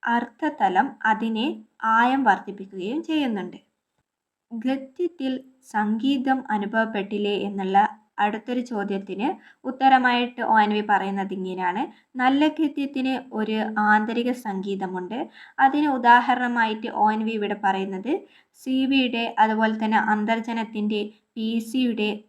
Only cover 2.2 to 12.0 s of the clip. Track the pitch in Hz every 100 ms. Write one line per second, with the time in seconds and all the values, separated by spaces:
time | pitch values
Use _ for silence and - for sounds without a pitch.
2.2 | 247 190 202 196 190 190 185 285 330 311
3.2 | 269 208 180 - _ _ _ _ _ _
4.2 | _ _ _ 233 254 269 - _ 349 -
5.2 | 262 262 - _ _ 214 208 220 269 277
6.2 | 269 262 - 214 202 226 220 214 196 208
7.2 | 202 202 202 196 190 196 214 - _ -
8.2 | 208 214 233 247 247 220 196 196 196 190
9.2 | 254 - - _ 254 254 262 262 247 240
10.2 | 240 240 226 220 208 208 208 202 196 196
11.2 | 190 196 185 185 180 185 285 -